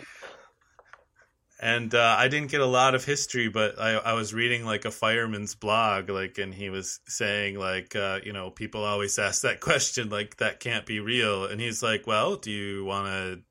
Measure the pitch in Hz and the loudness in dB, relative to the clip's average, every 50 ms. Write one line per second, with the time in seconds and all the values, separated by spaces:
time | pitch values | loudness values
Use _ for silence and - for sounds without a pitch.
0 | - - - - - - - - - - _ _ _ _ _ - - _ - - | -18 -18 -18 -18 -18 -18 -18 -20 -20 -20 _ _ _ _ _ -20 -20 _ -20 -20
1 | _ _ _ _ _ _ _ _ _ _ _ - - 113 117 120 117 113 120 117 | _ _ _ _ _ _ _ _ _ _ _ -4 0 0 0 0 0 2 4 6
2 | 117 117 110 101 123 127 143 147 147 135 151 147 135 127 127 127 131 135 131 127 | 6 6 6 6 6 4 2 0 -2 0 2 2 4 4 6 6 6 6 6 4
3 | - 143 143 143 - - - 127 117 110 98 110 110 104 101 - 110 113 110 110 | 2 0 -2 -2 -2 -2 0 0 0 0 2 2 2 2 0 0 0 2 2 2
4 | - 117 113 113 110 101 104 113 117 120 123 117 117 113 107 104 - 110 107 - | 2 2 0 0 0 -2 -2 0 0 2 0 0 0 -2 -2 -2 -2 -6 -4 0
5 | - 110 113 117 117 113 110 101 104 104 - - - 104 107 113 113 107 101 98 | 2 2 2 2 0 0 -2 -4 -6 -8 -8 -4 0 2 4 4 4 4 2 0
6 | 92 92 98 95 95 92 - - 98 95 92 95 101 98 95 95 92 - - - | -2 -2 -4 -4 -4 -4 -4 -6 -6 -6 -6 -8 -8 -6 -6 -6 -6 -6 -10 -10
7 | - - - - 117 104 101 104 101 101 98 101 95 95 92 95 92 - - 107 | -12 -10 -6 -2 -2 0 0 0 0 -2 -2 -2 -2 -2 -2 -2 -4 -4 -4 -2
8 | 98 98 95 98 95 104 104 98 92 92 92 - 110 107 - 110 104 104 104 101 | -2 -2 -2 -4 -6 -8 -8 -8 -8 -10 -10 -10 -10 -8 -6 -4 -2 0 0 0
9 | 104 101 - - 104 98 92 - - 123 101 - - 147 160 135 - - - - | 0 0 0 0 0 0 0 0 0 0 -2 0 0 0 2 2 0 0 -2 -4
10 | 117 104 104 104 107 107 - - 113 107 - - - 123 117 107 - - 110 107 | -4 -4 -4 -6 -6 -6 -4 -2 -2 -2 -2 -4 -4 -4 -4 -4 -4 -4 -6 -6
11 | 104 107 120 123 117 107 101 98 95 95 101 107 120 120 113 113 123 113 110 104 | -4 -2 0 2 2 2 2 0 -2 -4 -4 -4 -4 -4 -4 -2 0 0 0 0
12 | - 113 110 107 117 170 202 98 - 110 104 104 101 101 98 98 98 95 98 98 | 0 0 2 2 2 2 0 -4 -6 -6 -6 -6 -4 -6 -6 -6 -4 -2 -2 -2
13 | 98 98 95 95 95 92 92 90 - _ | -2 -2 -2 -4 -4 -4 -6 -10 -14 _